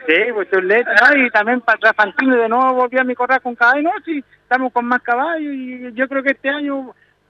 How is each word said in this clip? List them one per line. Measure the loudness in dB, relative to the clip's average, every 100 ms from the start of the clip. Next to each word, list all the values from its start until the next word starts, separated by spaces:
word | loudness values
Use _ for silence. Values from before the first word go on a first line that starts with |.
| 0
Sí, | 2 2
pues, | -2 -2
Sturleti, | 0 2 2 2 4
¿no? | 4 4
Y | 2
también | 0 0 0
pa-, | 0 0
Rafa | 2 2
Antunes | 0 0 0 2
de | 2
nuevo | 2 0
volvió | 0 0 0
a |
mi | -2
corral | -2 0 0
con | -2 0
caballo, | 2 2
no, | 0 -4
sí, | -6 -8 -10 _
estamos | -4 -2 -2
con | -2
más | -2 -2
caballos, | 0 -2 -2 -4 -6
y | -8 -10 -12 -10
yo | -6 -4
creo | -2
que | -4
este | -4 -4
año | -6 -4 -6 -10 -16 _ _ _